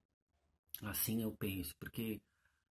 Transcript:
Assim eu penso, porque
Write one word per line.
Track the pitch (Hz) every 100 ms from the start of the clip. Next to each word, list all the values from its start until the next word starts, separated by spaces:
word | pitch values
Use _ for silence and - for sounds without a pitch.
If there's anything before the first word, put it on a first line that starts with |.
| _ _ _ _ _ _ _ -
Assim | 107 98 - 113
eu | 110
penso, | 104 104 95 87 -
porque | - - 113 107 _ _ _ _ _